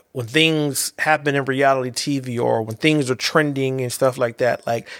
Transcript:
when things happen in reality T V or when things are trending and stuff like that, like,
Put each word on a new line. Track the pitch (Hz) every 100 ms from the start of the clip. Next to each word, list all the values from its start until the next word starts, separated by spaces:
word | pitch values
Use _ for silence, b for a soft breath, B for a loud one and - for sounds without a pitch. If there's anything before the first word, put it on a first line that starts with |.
| -
when | 135 113
things | 123 160 156 147 131 - -
happen | - 156 147 139
in |
reality | 135 131 139 135 127
T | 120 - 139
V | 127 120
or | 120 117
when | 113 113
things | 160 151 127
are | 127
trending | - 165 151 135 135 131
and | 127
stuff | - 135 131
like | 120 117
that, | 123 117 -
like, | 117 104 B